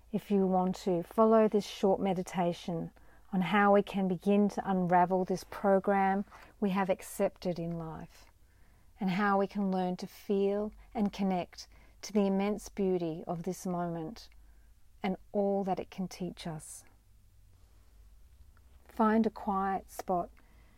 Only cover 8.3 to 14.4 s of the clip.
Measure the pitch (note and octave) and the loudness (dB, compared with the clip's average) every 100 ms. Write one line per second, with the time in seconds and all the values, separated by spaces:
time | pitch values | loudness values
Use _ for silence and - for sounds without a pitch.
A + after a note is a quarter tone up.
8.3 | _ - _ - - - - F#3+ F3+ G#3 | _ -20 _ -20 -20 -20 -6 -2 0 2
9.3 | G3 G3 G#3 G3 F#3 F3+ F3+ F#3 - - | 2 0 -2 -2 0 -2 -4 -8 -10 -4
10.3 | G3 G3 G3+ G#3+ - - A#3 G3+ - G3 | 0 2 0 -4 -10 -10 -2 -2 0 -2
11.3 | F3+ - - - - - - - G#3 G3 | -2 -4 -12 -20 -20 -20 -20 -4 0 2
12.3 | G3 G3+ G#3 - - F#3+ F3+ E3 D#3+ - | 2 0 -4 -6 -4 0 0 -2 -6 -8
13.3 | E3+ E3+ F3 F#3 F3 F3 E3 D#3 - - | -6 -6 -6 -4 -4 -4 -6 -8 -12 -18
14.3 | - | -20